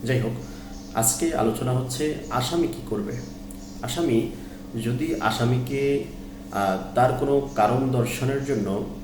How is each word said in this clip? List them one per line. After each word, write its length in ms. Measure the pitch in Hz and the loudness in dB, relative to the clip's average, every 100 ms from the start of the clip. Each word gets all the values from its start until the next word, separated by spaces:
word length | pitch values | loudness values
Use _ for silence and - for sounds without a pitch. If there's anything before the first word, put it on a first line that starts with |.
যাই 160 | 113 127 | 2 2
হোক, 120 | 113 - - - - - - | 2 -4 -8 -12 -12 -12 -6
আজকে 400 | 113 117 - 165 | 0 2 2 0
আলোচনা 380 | 135 113 107 120 | 2 2 2 0
হচ্ছে 420 | 127 127 - 151 151 - | 0 0 -2 -2 -2 -2
আসামি 360 | 120 123 170 160 | -2 0 2 0
কী 160 | - - | -2 -4
করবে। 220 | 104 101 120 - - - - - - | -4 -2 -6 -8 -12 -12 -14 -14 -8
আসামি 480 | 117 165 165 113 113 - - - - 117 | -6 0 2 4 2 -6 -12 -12 -10 -4
যদি 320 | 117 123 160 - | -2 0 0 0
আসামিকে, 840 | 110 107 120 123 123 139 139 139 - - - - - | 0 2 2 2 0 0 2 2 -2 -10 -12 -12 -6
আহ, 420 | 101 98 95 92 | 0 2 2 0
তার 180 | - 127 | 4 4
কোনো 360 | 123 139 139 139 | 4 4 2 2
কারণ 360 | - - 127 131 | 4 4 4 2
দর্শানোর 540 | 127 117 - 131 139 | 2 2 0 0 0
জন্য 400 | 135 120 98 101 107 - | 0 0 2 -2 -4 -8